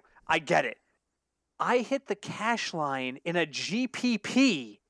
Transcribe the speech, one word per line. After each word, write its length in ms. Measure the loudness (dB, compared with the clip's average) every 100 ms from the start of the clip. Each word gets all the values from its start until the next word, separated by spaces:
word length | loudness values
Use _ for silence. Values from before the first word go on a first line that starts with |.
| -10 _ 0
I 120 | 0
get 240 | 4 2
it. 140 | 2 -6 _ _ _ _ _ _ _ _
I 200 | 0 2
hit 280 | 2 -4 -4
the 80 | -8
cash 580 | -8 -6 -2 -2 -2
line 460 | -4 -2 -2 -4 -6 -2
in 100 | 0
a 100 | 0
G 400 | -2 -4 -2 -4
P 300 | -2 0 0
P 600 | 0 4 4 4 -2 -14 _